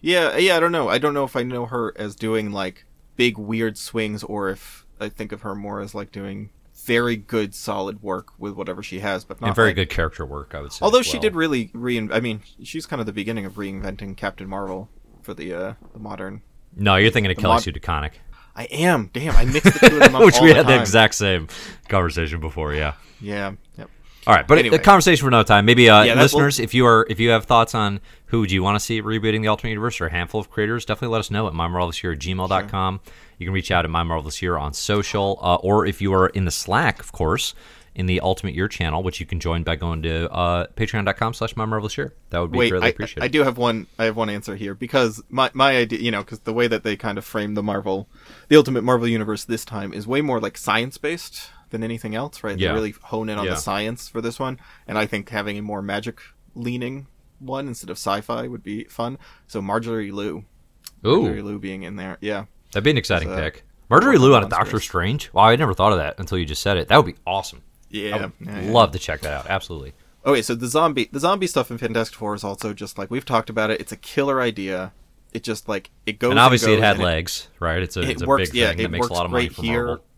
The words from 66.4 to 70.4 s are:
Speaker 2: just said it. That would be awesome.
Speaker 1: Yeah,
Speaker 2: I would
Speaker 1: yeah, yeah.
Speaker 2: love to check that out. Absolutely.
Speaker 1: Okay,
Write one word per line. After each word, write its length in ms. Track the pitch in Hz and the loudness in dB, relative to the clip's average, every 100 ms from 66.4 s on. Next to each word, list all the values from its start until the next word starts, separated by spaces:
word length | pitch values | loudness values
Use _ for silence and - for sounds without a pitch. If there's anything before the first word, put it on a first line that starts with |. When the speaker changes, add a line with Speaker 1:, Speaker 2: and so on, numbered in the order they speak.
| 80 | -4
Speaker 2:
just 160 | 73 | -4
said 160 | 101 95 | -2 -2
it. 100 | - | 4
That 100 | 127 | 4
would 80 | 95 | 4
be 140 | - - | -4 -6
awesome. 340 | 95 92 - - _ _ | -6 -6 -16 -20 _ _
Speaker 1:
Yeah, 260 | 104 104 107 | -10 -6 -6
Speaker 2:
I 60 | |
would 100 | 95 - | -8 -12
Speaker 1:
yeah, 220 | - 104 | -14 -10
yeah. 100 | 98 | 0
Speaker 2:
love 200 | 117 101 | 4 4
to 60 | 87 | 2
check 220 | - 78 | -8 -8
that 120 | 76 | -6
out. 120 | 71 67 | -8 -6
Absolutely. 460 | 95 - 82 67 - _ _ 131 | -6 -6 -14 -16 -20 _ _ 0
Speaker 1:
Okay, 160 | 139 | 0